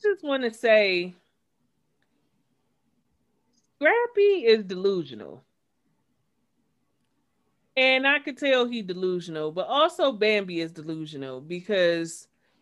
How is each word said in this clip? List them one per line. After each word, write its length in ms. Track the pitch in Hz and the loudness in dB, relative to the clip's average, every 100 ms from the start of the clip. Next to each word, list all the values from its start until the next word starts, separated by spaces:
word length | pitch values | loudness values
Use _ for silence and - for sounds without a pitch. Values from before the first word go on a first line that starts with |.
just 200 | 415 381 | -2 -2
wanna 300 | 294 269 240 | -2 -2 -2
say, 640 | 226 233 214 202 180 180 - _ _ _ _ _ _ _ _ _ _ _ _ _ _ _ _ _ _ _ _ _ _ _ _ _ _ | 0 4 6 6 0 -2 -10 _ _ _ _ _ _ _ _ _ _ _ _ _ _ _ _ _ _ _ _ _ _ _ _ _ _
Scrappy 680 | 294 453 480 453 403 381 233 | -2 -2 -2 0 2 2 2
is 180 | 220 | 2
delusional. 800 | 185 180 196 190 143 110 80 104 _ _ _ _ _ _ _ _ _ _ _ _ _ _ _ _ _ _ _ _ _ _ _ - | 0 -2 -2 -2 -6 -12 -16 -18 _ _ _ _ _ _ _ _ _ _ _ _ _ _ _ _ _ _ _ _ _ _ _ 2
And 280 | 262 262 269 | 4 4 2
I 140 | 285 | 2
could 180 | 294 262 | -2 -4
tell 280 | 285 254 240 | 2 2 2
he 160 | 240 | -4
delusional, 720 | 185 180 185 180 170 156 156 | -6 -4 -2 -2 -6 -6 -4
but 140 | 165 175 | -4 -2
also 440 | 262 330 349 294 | 2 2 2 0
Bambi 480 | 214 214 208 185 170 | 2 2 2 -2 -6
is 120 | 165 | -6
delusional, 680 | 165 156 160 156 147 135 131 | -8 -10 -10 -10 -10 -10 -12
because 880 | 151 175 180 202 175 170 165 - - _ _ _ | -10 -12 -2 2 4 2 -4 -10 -20 _ _ _